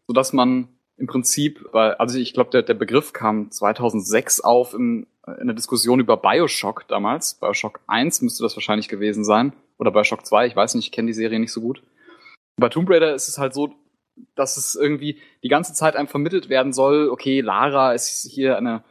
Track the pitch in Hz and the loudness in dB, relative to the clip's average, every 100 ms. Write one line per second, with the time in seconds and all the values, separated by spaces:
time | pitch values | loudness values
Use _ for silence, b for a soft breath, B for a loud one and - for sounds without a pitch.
0 | - 123 131 139 127 127 123 _ _ _ | -2 0 2 2 2 2 -4 _ _ _
1 | 131 127 120 - 147 147 - 113 110 - | -4 -2 0 0 -2 -4 -2 2 2 2
2 | 120 127 120 - 123 127 110 107 104 123 | -2 -2 -4 0 2 2 2 -2 2 2
3 | - - 110 107 104 - 101 110 120 107 | 0 -2 -2 0 -4 -2 0 0 -2 -2
4 | 95 113 - - - 120 123 110 120 117 | 0 0 0 0 4 4 2 -2 -2 -2
5 | - _ - - 123 113 - 117 117 127 | -6 _ -18 -8 -6 -6 -4 -2 2 2
6 | 120 113 98 127 160 - 101 - - 101 | 4 4 4 4 2 -2 -6 -8 -6 -4
7 | 101 147 - - - 101 107 - - 107 | -2 -2 -6 -4 -4 -4 -6 -12 -4 -2
8 | 147 - 120 - 113 - - 107 - 101 | 0 -2 -4 -2 -6 -4 -2 -2 -2 -4
9 | 107 107 107 107 135 - _ _ 117 104 | -4 -2 2 2 2 -4 _ _ 2 2
10 | 101 113 - 107 120 110 110 120 - - | 0 -4 0 2 2 0 0 -2 -6 -6
11 | 117 110 110 110 113 - 117 - _ b | -4 -4 -2 -2 -4 -4 -8 -8 _ b
12 | b b b b _ - 120 160 180 170 | b b b b _ 0 0 2 4 4
13 | 156 139 - - 135 135 143 - _ _ | 4 0 -6 -4 -4 -2 -6 -6 _ _
14 | _ _ - - 135 - - - 147 147 | _ _ -14 -4 -4 -2 -6 -2 0 0
15 | 147 143 b b 127 143 175 - 156 143 | -4 -8 b b 0 0 0 0 0 0
16 | 143 143 151 185 - 131 135 127 135 147 | -4 -2 -2 -2 0 0 0 2 4 4
17 | 147 123 139 135 110 98 139 139 131 120 | 2 -2 -2 0 0 0 2 4 2 2
18 | - - - 139 131 113 120 110 _ | -4 -8 -10 -2 0 0 -2 -6 _